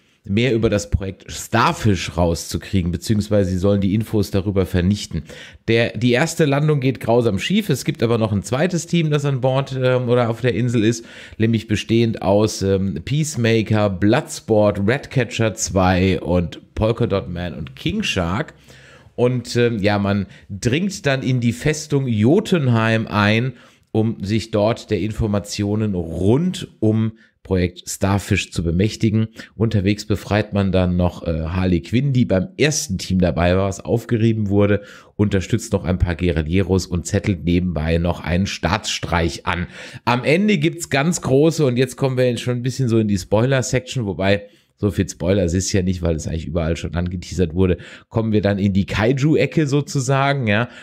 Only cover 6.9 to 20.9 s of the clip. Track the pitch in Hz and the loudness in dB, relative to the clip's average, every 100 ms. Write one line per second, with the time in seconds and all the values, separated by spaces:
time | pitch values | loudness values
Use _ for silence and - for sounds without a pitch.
6.9 | 127 - 117 117 95 - 202 214 131 - | -2 2 2 2 0 0 0 0 -2 -2
7.9 | 143 117 117 110 104 - 127 170 165 - | -2 0 0 0 -2 -2 -2 0 -2 -2
8.9 | 170 160 147 143 131 131 131 135 131 127 | 0 0 0 0 0 0 0 -2 -2 2
9.9 | 127 120 123 117 113 127 95 123 120 107 | 2 2 2 2 0 -2 0 0 2 2
10.9 | 117 - - - - 113 113 - 107 - | 0 -8 -20 -18 -2 0 0 0 -4 2
11.9 | 117 117 - 92 101 110 - 98 98 95 | 2 2 0 2 4 2 0 0 0 0
12.9 | 82 - 147 151 120 113 113 98 107 104 | -4 -4 -2 -2 0 2 2 2 2 2
13.9 | 90 101 131 156 - - 107 104 98 101 | 2 2 2 0 -12 0 4 4 2 0
14.9 | 135 - 131 117 - 113 92 - 92 92 | -2 -2 -2 -2 0 -2 -2 -2 2 2
15.9 | 92 95 90 - 90 85 - - - 110 | 4 2 0 0 0 0 -8 -12 -2 -2
16.9 | 113 117 98 87 87 87 69 80 - 156 | 0 -2 -2 -4 -8 -8 -10 -12 -8 -4
17.9 | 208 - - 85 101 - - - - - | -4 -4 -2 -2 -4 -6 -12 -20 -20 -20
18.9 | - - - 123 127 - 120 120 113 98 | -20 -16 0 0 0 -2 0 0 2 0
19.9 | 104 101 101 92 - - 101 - 143 202 | 2 0 0 -4 -12 -14 -4 -2 0 -2